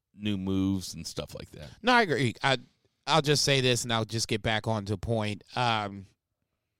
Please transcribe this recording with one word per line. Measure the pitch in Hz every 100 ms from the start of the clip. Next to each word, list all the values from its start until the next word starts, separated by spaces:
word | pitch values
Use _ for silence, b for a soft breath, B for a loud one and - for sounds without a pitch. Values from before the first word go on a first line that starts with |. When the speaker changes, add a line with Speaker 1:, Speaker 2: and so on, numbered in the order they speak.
| _ 95
Speaker 1:
new | 104 101
moves | 95 95 95 95 90
and | 80
stuff | - - -
like | - -
that. | - 76 -
Speaker 2:
No, | 220
I | 247
agree. | 208 127 127 -
I, | 139 131 - _ _ _
I'll | - 156
just | 147 143
say | - 135
this, | 127 120
and | 123
I'll | 113
just | 113 117 -
get | 110
back | 117 110 113
on | 110
to | 98
the | 101
point. | 104 113 107 101 - -
Um, | 123 110 104 98 95 _ _ _ _ _ _